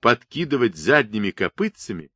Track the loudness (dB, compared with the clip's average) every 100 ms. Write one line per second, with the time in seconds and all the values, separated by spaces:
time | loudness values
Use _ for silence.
0 | 2 0 _ -8 -2 0 0 -2 2 2
1 | 2 -2 -4 -2 -6 -2 -6 _ -10 -10
2 | -12